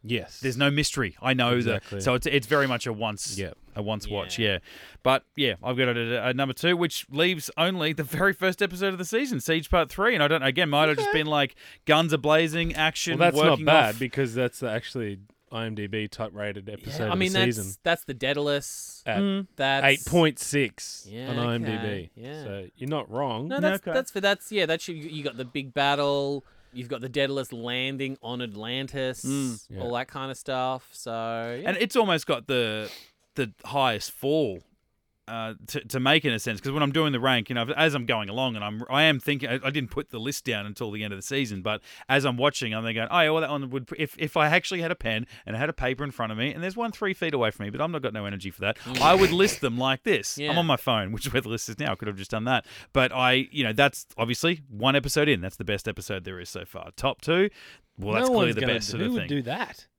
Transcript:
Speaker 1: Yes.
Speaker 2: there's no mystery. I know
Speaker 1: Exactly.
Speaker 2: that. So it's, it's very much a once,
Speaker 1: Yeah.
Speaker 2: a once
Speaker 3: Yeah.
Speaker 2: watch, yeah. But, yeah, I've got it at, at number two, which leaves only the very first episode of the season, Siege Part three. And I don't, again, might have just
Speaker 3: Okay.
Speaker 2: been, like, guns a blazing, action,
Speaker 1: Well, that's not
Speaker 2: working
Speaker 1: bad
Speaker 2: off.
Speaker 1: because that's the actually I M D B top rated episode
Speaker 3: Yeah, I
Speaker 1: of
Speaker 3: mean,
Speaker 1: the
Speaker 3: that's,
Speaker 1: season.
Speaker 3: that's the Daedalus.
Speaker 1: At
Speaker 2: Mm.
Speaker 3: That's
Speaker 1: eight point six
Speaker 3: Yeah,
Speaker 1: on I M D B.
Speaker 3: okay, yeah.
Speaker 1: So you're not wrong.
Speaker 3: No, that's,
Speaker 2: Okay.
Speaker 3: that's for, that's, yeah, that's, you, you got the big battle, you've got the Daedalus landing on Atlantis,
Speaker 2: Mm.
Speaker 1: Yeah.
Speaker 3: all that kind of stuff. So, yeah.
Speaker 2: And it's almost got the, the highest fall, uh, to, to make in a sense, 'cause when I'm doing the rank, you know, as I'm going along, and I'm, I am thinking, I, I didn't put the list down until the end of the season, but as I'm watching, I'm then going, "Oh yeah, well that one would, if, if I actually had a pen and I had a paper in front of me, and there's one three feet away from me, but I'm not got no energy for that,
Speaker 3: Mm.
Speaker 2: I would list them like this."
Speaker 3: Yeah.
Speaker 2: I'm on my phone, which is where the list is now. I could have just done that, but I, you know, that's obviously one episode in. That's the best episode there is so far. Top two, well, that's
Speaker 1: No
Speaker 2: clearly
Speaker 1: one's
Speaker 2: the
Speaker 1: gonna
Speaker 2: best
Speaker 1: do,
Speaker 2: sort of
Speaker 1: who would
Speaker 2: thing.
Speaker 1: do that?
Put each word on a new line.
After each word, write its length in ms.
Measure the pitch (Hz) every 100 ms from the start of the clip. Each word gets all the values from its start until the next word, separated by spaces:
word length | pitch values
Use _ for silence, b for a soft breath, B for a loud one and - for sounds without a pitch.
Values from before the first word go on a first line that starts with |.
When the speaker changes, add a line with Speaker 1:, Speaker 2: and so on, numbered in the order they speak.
Speaker 1:
Yes. 380 | 107 117 - -
Speaker 2:
there's 160 | 131 123
no 140 | 143
mystery. 440 | 143 147 - 110 -
I 140 | 127
know 220 | 131 120 123
Speaker 1:
Exactly. 420 | 117 107 - 101
Speaker 2:
that. 40 |
So 120 | 98
it's, 120 | 123 151
it's 200 | 139 113
very 200 | 147 139
much 200 | 120 123
a 80 |
once, 420 | 107 110 104 - 98
Speaker 1:
Yeah. 140 | 92 - -
Speaker 2:
a 80 | -
once 240 | 104 107 104
Speaker 3:
Yeah. 80 |
Speaker 2:
watch, 240 | 101 90 -
yeah. 200 | 110 92 B B B B
But, 220 | 123 131 _ -
yeah, 200 | 135 92
I've 140 | 120 127
got 120 | 127
it 80 | 120
at, 300 | 117 120 117
at 80 | 127
number 180 | 135
two, 220 | 123 170 175
which 260 | 170 - -
leaves 400 | 135 175 175 - -
only 340 | 170 185 160
the 120 | 160
very 280 | 143 165 196
first 300 | 180 185 180
episode 300 | 196 180 196
of 40 | 185
the 60 |
season, 360 | 180 226 277 220
Siege 280 | - 165 147
Part 220 | 180 151
three. 240 | - 208
And 80 | 226
I 60 | 143
don't, 140 | 160
again, 260 | 135 135 170
might 180 | 143 156
have 80 | 151
just 140 | 143
Speaker 3:
Okay. 80 | 160
Speaker 2:
been, 80 | 151
like, 300 | 147 139 - B B
guns 280 | - 151 165
a 40 | 151
blazing, 560 | 147 156 165 160 165
action, 440 | 151 156 - - 165
Speaker 1:
Well, 80 | 175
that's 40 | 143
not 80 | 156
Speaker 2:
working 160 | 135 156
Speaker 1:
bad 240 | 160 117 110
Speaker 2:
off. 20 |
Speaker 1:
because 360 | 127 - 131
that's 260 | 113 123 -
the 100 | 123
actually 480 | 110 - 131 107 98 101 _ _
I 120 | 113
M 120 | 113 107
D 100 | 104
B 220 | 110 107
top 260 | - 110
rated 340 | 104 104 101 98
episode 360 | 101 - 143
Speaker 3:
Yeah, 60 | 110
I 20 |
Speaker 1:
of 60 | 185
Speaker 3:
mean, 120 | 185
Speaker 1:
the 60 | 190
Speaker 3:
that's, 180 | 123 110
Speaker 1:
season. 180 | 95 101
Speaker 3:
that's 200 | - 170
the 100 | -
Daedalus. 880 | 127 131 143 147 143 - - - - -
Speaker 1:
At 140 | 107
Speaker 2:
Mm. 260 | 139 - -
Speaker 3:
That's 320 | - 135 139 139
Speaker 1:
eight 180 | 139
point 360 | - 175 160 135
six 680 | - 143 127 - - - 98
Speaker 3:
Yeah, 220 | 107 131
Speaker 1:
on 80 | 120
I 160 | 120
M 80 | 117
D 80 | 113
B. 60 | 107
Speaker 3:
okay, 340 | 110 101 82 -
yeah. 260 | 120 151
Speaker 1:
So 260 | 135 98 92 _
you're 140 | 131
not 180 | 151 113
wrong. 380 | 113 139 113 151
Speaker 3:
No, 140 | -
that's, 200 | 196 190
Speaker 2:
Okay. 120 | -
Speaker 3:
that's 180 | 262 262
for, 100 | 202
that's, 300 | 196 196 -
yeah, 160 | 214 165
that's, 220 | 165 -
you, 80 | 165
you 260 | 151 156
got 140 | 143 117
the 80 |
big 280 | 127 143 135
battle, 720 | 131 139 143 143 143 139 143 - b b
you've 160 | 123 123
got 120 | 127
the 80 | 127
Daedalus 440 | 123 139 139 127
landing 680 | 117 117 123 131 135 135 135
on 180 | 117 123
Atlantis, 840 | 120 101 110 127 135 143 131 127
Speaker 2:
Mm. 420 | 127 139 131 113 -
Speaker 1:
Yeah. 100 | 98
Speaker 3:
all 100 | 120
that 140 | 120 131
kind 240 | 143 135
of 40 | 127
stuff. 520 | - 131 127 131 -
So, 680 | - - 113 113 117 117 120
yeah. 60 | 170
Speaker 2:
And 80 | 185
it's 160 | 214
almost 320 | 254 208 165 -
got 220 | 135 -
the, 420 | 127 113 107 107 B B B _ -
the 160 | 123 - -
highest 440 | 139 131 107 -
fall, 520 | - 139 156 135 90 _ _ _ _ _ _ -
uh, 260 | 113 110 110 -
to, 140 | 147
to 180 | 113 135
make 260 | 127 156
in 80 | 147
a 60 | 113
sense, 220 | 123 107
'cause 100 | 135
when 140 | 143
I'm 80 | 143
doing 180 | 143 156
the 80 | 131
rank, 300 | 131 123 107
you 80 | 120
know, 100 | 117 147
as 200 | 160 143
I'm 100 | 120
going 220 | 117 101
along, 260 | 110 131
and 100 | 110
I'm, 200 | 104 107 120
I 140 | 135
am 160 | 160 139
thinking, 300 | - 143 120
I, 60 | 127
I 60 | 135
didn't 200 | 143 123
put 200 | - 139
the 100 | 120
list 240 | 117 139
down 220 | - 110 101
until 260 | 101 113
the 100 | 104
end 100 | 107
of 60 | 98
the 40 |
season, 380 | - 139 127 101
but 180 | 92 107 B B B
as 160 | 135
I'm 120 | 135 120
watching, 360 | 143 - 120
I'm 120 | 110
then 100 | 113
going, 140 | 113 113
"Oh 80 | 175
yeah, 100 | 156
well 100 | 160
that 100 | 151
one 180 | 147 135
would, 180 | 135 123 156
if, 160 | 151 -
if 160 | 156 170
I 100 | 151
actually 360 | 175 - 185
had 100 | 165
a 20 |
pen 320 | 175 117 110 120 B
and 120 | - 110
I 20 |
had 100 | 151
a 40 |
paper 320 | - 127 131
in 80 | 147
front 180 | - 113
of 80 | 110
me, 140 | 131
and 80 | 151
there's 140 | 180 196
one 160 | 233
three 200 | - 202
feet 220 | 185 165
away 160 | 143 113
from 140 | - 104
me, 40 |
but 100 | 117
I'm 100 | 156
not 120 | 165
got 100 | 127
no 120 | 107
energy 260 | 101 98 95
for 80 | -
that, 180 | 98 113
Speaker 3:
Mm. 220 | - 127
Speaker 2:
I 160 | 139 185
would 160 | 190
list 280 | 175 196 -
them 140 | 135 117
like 280 | 131 131
this." 340 | - 151 98 -
Speaker 3:
Yeah. 140 | 147
Speaker 2:
I'm 60 | 175
on 80 | 170
my 100 | 131
phone, 340 | - 113 98
which 160 | 110 -
is 60 |
where 100 | 131
the 60 | 113
list 200 | 113 -
is 80 | 110
now. 100 | 190
I 60 | 95
could 100 | 107
have 100 | 95
just 140 | 98
done 140 | 113
that, 200 | 113 127 - B B
but 180 | 139 127
I, 380 | 127 127 127 135
you 140 | 143
know, 80 | 120
that's 340 | 110 143 - - -
obviously 440 | 113 120 165 175 135
one 260 | 104 123
episode 340 | 143 143 151 147
in. 120 | 113
That's 160 | 90 -
the 80 |
best 240 | 98 101 -
episode 340 | 101 95 98
there 160 | 92 92
is 100 | 87
so 140 | -
far. 280 | 87 92 -
Top 260 | - 135 -
two, 300 | - 170 202 B B B _ -
well, 160 | 101
that's 140 | 220 254
Speaker 1:
No 60 |
Speaker 2:
clearly 120 | 240 170
Speaker 1:
one's 80 |
Speaker 2:
the 60 | 113
Speaker 1:
gonna 140 | 127
Speaker 2:
best 120 | 113 101
Speaker 1:
do, 40 |
Speaker 2:
sort 80 | 110
of 60 | 208
Speaker 1:
who 40 |
would 60 | 247
Speaker 2:
thing. 60 | 90
Speaker 1:
do 140 | 143
that? 460 | 120 165 240 - -